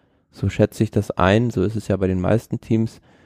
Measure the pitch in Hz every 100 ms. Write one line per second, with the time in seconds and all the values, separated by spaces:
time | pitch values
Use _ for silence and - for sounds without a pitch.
0 | _ _ _ - 104 - 107 - 110 -
1 | 98 - 92 107 123 110 92 110 - 95
2 | 95 92 90 110 - 120 - 113 113 -
3 | _ _